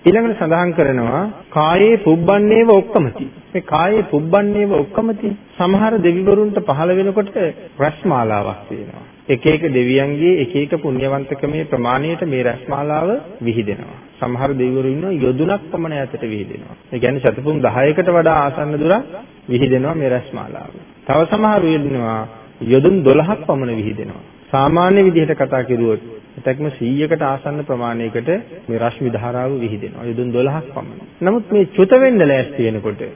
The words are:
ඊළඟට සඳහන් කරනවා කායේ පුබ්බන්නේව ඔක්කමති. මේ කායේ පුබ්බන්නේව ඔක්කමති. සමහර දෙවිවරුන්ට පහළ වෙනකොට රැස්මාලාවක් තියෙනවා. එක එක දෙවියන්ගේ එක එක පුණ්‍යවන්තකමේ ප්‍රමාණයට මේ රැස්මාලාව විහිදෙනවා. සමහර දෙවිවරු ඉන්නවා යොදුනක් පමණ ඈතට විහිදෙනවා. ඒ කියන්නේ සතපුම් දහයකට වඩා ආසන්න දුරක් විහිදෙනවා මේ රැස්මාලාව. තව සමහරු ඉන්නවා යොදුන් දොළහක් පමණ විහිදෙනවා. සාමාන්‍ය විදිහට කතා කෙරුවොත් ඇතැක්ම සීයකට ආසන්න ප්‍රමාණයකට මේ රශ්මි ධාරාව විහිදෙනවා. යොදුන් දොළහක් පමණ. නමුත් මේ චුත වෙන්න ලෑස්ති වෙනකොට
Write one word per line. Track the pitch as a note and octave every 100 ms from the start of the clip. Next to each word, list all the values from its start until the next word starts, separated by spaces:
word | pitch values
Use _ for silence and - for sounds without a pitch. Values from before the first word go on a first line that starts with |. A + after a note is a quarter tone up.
ඊළඟට | E3+ G#3 A#3 G#3
සඳහන් | D#3+ E3 F3
කරනවා | E3 C#3 B2+ A#2 C#3 G#3 - -
කායේ | D3+ D#3 F3+ G#3+ A3+
පුබ්බන්නේව | F3+ E3 E3+ G3+ G#3 A3 A#3
ඔක්කමති. | G3 F#3+ G#3+ C3 - C3+ - -
මේ | F3+
කායේ | - D#3 F3+ G#3+
පුබ්බන්නේව | F#3+ D3 D#3+ G3 G3+ G#3 G3+
ඔක්කමති. | F3 - G#3+ A3+ G#3+ G#3+ G3+ -
සමහර | - F3+ G3 A3 A3
දෙවිවරුන්ට | F3 F3 F#3+ G3+ G#3 G3+
පහළ | - C#3 E3+
වෙනකොට | F#3 G3 G3+ G3+ C4 E3+ - -
රැස්මාලාවක් | - C#3+ D#3 G3+ C3 A2+ G#2 G#2 G2
තියෙනවා. | - - G2+ - - -
එක | - B2
එක | D#3 D#3
දෙවියන්ගේ | D#3+ B2+ B2 C3+ C#3 C#3+ F3 F3+
එක | C#3+
එක | C#3+ C#3+
පුණ්‍යවන්තකමේ | E3 D3+ B2+ C3+ C#3 C3+ C#3 D3 D#3
ප්‍රමාණයට | D#3 B2+ A#2+ C3+ D3+ E3
මේ | E3+ C3
රැස්මාලාව | B2 A#2 - C#3 D3 D3+ E3+ C4 - -
විහිදෙනවා. | A#2 A2 G#2 G2 - - -
සමහර | - B2 B2 C#3+
දෙවිවරු | C3+ B2+ C3 C3+
ඉන්නවා | C#3 F#3
යොදුනක් | E3+ B2+ B2+ D#3+ G3+
පමණ | - - E3
ඈතට | D3 C3 C#3
විහිදෙනවා. | A#2 G#2 F#2 - - - -
ඒ | B2
කියන්නේ | A#2+ C3+
සතපුම් | B2+ - C#3+ D#3
දහයකට | A#2+ B2+ C#3+ D#3 F3+
වඩා | F3 D#3+ D#3
ආසන්න | C#3+ C#3 D3+
දුරක් | D3 D#3 G#3 D4 G3+ B3 -
විහිදෙනවා | - B2 C3+ B2+ C3+
මේ | E3 C3+
රැස්මාලාව. | B2 - A#2 - - - - - -
තව | - D3+
සමහරු | E3 G#3+ G#3+ G#3 E3
ඉන්නවා | D#3 C#3+ C3 A2+ A2 A2 - - -
යොදුන් | A#2 C3 D#3+ F#3+
දොළහක් | C3+ D3 E3 G#3+
පමණ | - C#3 B2+
විහිදෙනවා. | A2 G#2 G#2 G#2 - - - -
සාමාන්‍ය | C3+ C#3 E3+ F3+ G3+
විදිහට | F#3+ E3 D#3
කතා | D3 C3 C3
කෙරුවොත් | A#2+ A#2+ A#2 G#2+ A#2 A2 -
ඇතැක්ම | - C3 C3+ D3+
සීයකට | C3+ A#2+ C#3 D3+ D#3
ආසන්න | C#3+ C3+ D3 D3
ප්‍රමාණයකට | C#3+ B2 A#2+ A#2 A2+ A#2 B2+ F#3+ A#3+ -
මේ | - A2+
රශ්මි | A#2 - B2+
ධාරාව | A2+ A#2+ B2 B2+
විහිදෙනවා. | C#3 A#2 G#2 A2+ A#2+
යොදුන් | A#2+ A#2 B2
දොළහක් | A#2+ C3+ D#3 C3+
පමණ. | C3+ - - - -
නමුත් | F3+ A3+ G#3+
මේ | G#3 F3+
චුත | G3 F#3+
වෙන්න | B3+ C4 A3+
ලෑස්ති | D3+ C3+ B2 C3+
වෙනකොට | A2+ A2 G#2+ G2+ G2